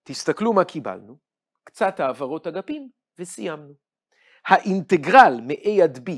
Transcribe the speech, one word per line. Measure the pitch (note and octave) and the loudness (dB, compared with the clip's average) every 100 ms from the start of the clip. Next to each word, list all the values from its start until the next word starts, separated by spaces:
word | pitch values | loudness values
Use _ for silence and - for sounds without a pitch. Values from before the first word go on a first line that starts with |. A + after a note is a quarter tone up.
תסתכלו | - C3+ - - A3 | -16 -8 -4 -2 0
מה | G3+ | 0
קיבלנו, | F3 D#3+ A2 F#2 G2+ C#3 _ _ _ _ | 0 -4 -10 -12 -16 -20 _ _ _ _
קצת | - - G3+ F#3+ | -16 -4 -4 -2
העברות | C#3 B2 C3 D#3 E3+ | -6 -6 -8 -10 -10
אגפים, | E3+ G3 D4+ C4 _ _ - | -12 -12 -14 -14 _ _ -20
וסיימנו. | F3+ - F#3+ D3+ C#3+ D3 _ _ _ _ _ _ | -18 -12 -12 -12 -16 -20 _ _ _ _ _ _
האינטגרל | - F#3+ G#3 F#3+ D#3+ F3 C#3+ B3+ G#3 A#2+ A#2 | 2 2 2 -4 0 -2 6 8 8 4 -8
מ-A | D3 G#3 G3+ | -6 -2 2
עד | E3 B2+ | 2 0
B | F#3 | -10